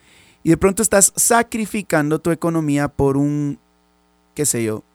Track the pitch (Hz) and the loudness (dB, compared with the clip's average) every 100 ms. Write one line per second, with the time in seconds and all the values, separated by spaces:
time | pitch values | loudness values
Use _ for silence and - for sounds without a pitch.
0 | _ _ _ _ - 165 196 190 226 196 | _ _ _ _ 0 2 2 0 0 2
1 | 196 - - 233 233 233 214 220 190 160 | 2 0 2 2 0 -4 -6 -6 -2 0
2 | 147 156 170 160 170 165 156 143 143 - | 0 0 -2 -2 -2 -2 0 0 -2 0
3 | 139 139 143 147 147 - _ _ _ _ | 0 2 0 -2 -4 -6 _ _ _ _
4 | _ _ _ - 147 120 113 107 - | _ _ _ -6 -4 -2 -4 -4 -10